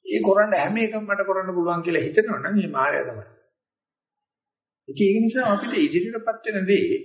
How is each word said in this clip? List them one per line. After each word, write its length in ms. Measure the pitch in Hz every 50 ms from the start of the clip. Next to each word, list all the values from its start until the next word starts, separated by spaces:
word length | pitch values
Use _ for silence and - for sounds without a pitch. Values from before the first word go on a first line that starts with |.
| -
ඒ 140 | - 208 220
කරන්න 340 | 208 196 196 202 208 214 196
හැම 220 | - 143 175 208
එකම 260 | 226 220 214 220 214 214
මට 180 | 202 202 202 196
කරන්න 280 | 196 190 190 185 185
පුළුවන් 320 | 180 175 170 175 175 170 165
කියලා 220 | 175 165 156 131
හිතනවනම් 400 | - - 208 220 240 185 131 135 180 208
මේ 180 | 202 180 156
මායя 320 | 143 135 131 147 151 143 -
තමයි. 240 | - - 104 107 - _ _ _ _ _ _ _ _ _ _ _ _ _ _ _ _ _ _ _ _ _ _ _ _ _ _ _ _ _ _ _ -
ඉතින් 180 | 139 139 202
ඒක 120 | 196 202 226
නිසා 280 | 226 226 233 262 254 220
අපිට 260 | 202 202 247 240 262
ඉදිරියටපත් 680 | 202 151 135 147 175 185 226 233 220 - 226 214 - -
වෙන 200 | 226 208 196 190
දේ 340 | 185 202 185 - - - -